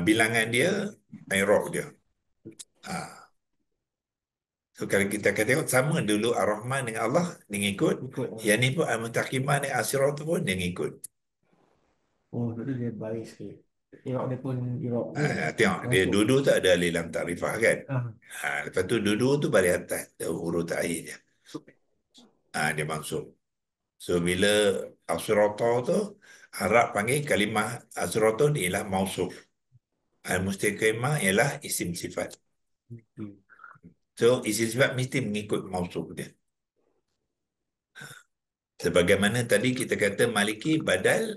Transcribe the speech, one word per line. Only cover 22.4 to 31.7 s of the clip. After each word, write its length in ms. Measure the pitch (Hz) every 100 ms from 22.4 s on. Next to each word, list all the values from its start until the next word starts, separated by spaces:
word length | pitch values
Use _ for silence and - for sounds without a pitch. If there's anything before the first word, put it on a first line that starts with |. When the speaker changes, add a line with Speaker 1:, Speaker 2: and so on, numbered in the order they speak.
| _
Speaker 1:
Ah, 160 | 82 78 78
dia 80 |
masuk. 400 | 76 78 - 78 73 _ _ _ _ _ _ _
So, 240 | - 87
bila 320 | 87 90 101 104 104 92 - - -
As-Sirata 600 | 85 - 104 104 - 120 120 -
tu, 320 | 196 202 - - - - -
Arab 320 | 95 117 117
panggil 320 | 101 101 147
kalimah 560 | 143 101 104 107 110 123 - -
As-Sirata 560 | 87 117 107 110 147
ni 160 | 147 92
ialah 160 | 98
mausuf. 480 | 101 95 95 - 87 - - _ _ _ _ _ _ _ -
Al-Mustaqimah 960 | 92 95 98 107 101 110 110 127 151
ialah 400 | 98 95 143 -
isim 320 | -